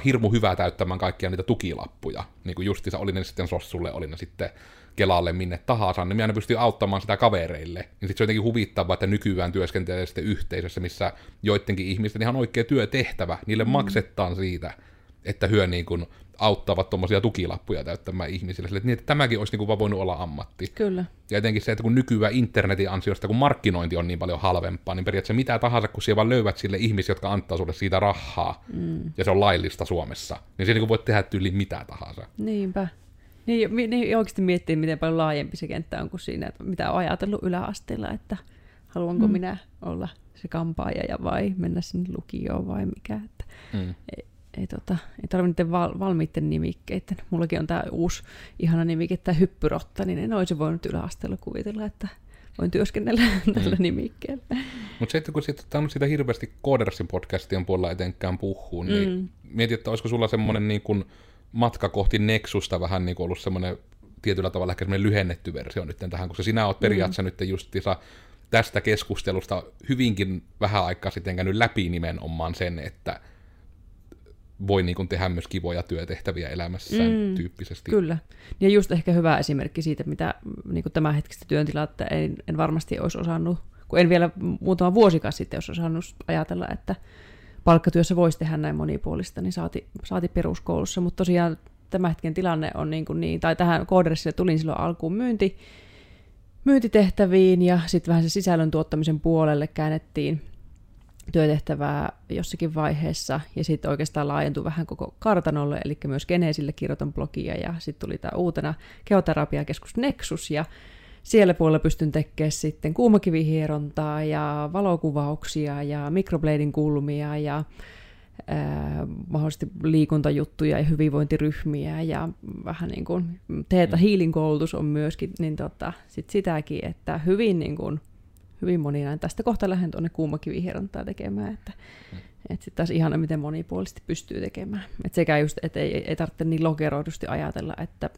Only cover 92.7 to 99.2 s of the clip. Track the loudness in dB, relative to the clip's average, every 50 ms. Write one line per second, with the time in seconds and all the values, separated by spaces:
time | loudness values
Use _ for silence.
92.7 | -4 -4 -4 -4 -4 -4 -4 -4 -4 -2 -2 -2 -2 0 2 0 2 4 4 4
93.7 | 4 2 2 4 4 4 6 4 2 0 -2 -2 -2 2 2 2 2 2 2 0
94.7 | -2 -2 -2 -2 -2 -2 -4 -2 -2 0 0 0 2 2 2 0 0 -4 -10 -20
95.7 | -20 -20 -20 -20 -20 -20 -20 -20 -20 -20 -20 -20 -20 -20 -20 -20 -20 -2 4 6
96.7 | 6 6 6 6 6 6 6 6 6 4 4 6 8 8 8 8 8 8 6 6
97.7 | 6 4 4 2 2 2 4 4 4 4 4 4 0 0 2 2 4 4 4 2
98.7 | 2 0 0 0 0 0 2 2 0 2